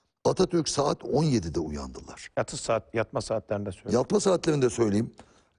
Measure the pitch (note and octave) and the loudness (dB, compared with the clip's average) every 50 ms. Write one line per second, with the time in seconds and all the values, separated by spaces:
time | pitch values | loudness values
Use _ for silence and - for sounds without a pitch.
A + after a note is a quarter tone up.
0 | _ _ _ _ - B2 C3+ - F#3+ - - E3+ D3+ - - - C#3 D3 - - | _ _ _ _ 0 2 2 4 2 2 2 0 0 0 0 0 0 0 -2 -2
1 | - - - C3+ D#3+ D#3 C3 A2 E2 E2 C#2+ - D#2 D#2 D2+ - C2+ C2 B1+ - | -2 0 2 2 4 4 4 2 2 0 -2 -4 -4 -4 -6 -8 -8 -10 -12 -14
2 | - - - - - - - - A2+ - - C#3+ - - A#2 A2 - - - A2+ | -16 -16 -18 -18 -18 -6 -4 -4 -4 -4 -6 -6 -2 -2 0 -2 -2 -2 -4 -4
3 | A2 - - B2+ G#2+ - A2+ A2 - - G#2+ G2+ G2+ G2+ F#2 - - - - A#2+ | -4 -2 -4 -6 -4 -4 -4 -4 -4 -4 -4 -4 -4 -6 -8 -10 -4 0 0 2
4 | C3 - G3+ G#3 - G3 F#3 E3 - E3 D#3 C#3+ C3 A#2+ - - A#2 G#2+ G2 G#2 | 2 2 2 2 4 2 2 2 2 0 2 2 2 2 2 2 2 2 2 2
5 | A#2+ - - - - _ _ _ _ _ _ | 0 -2 -6 -14 -20 _ _ _ _ _ _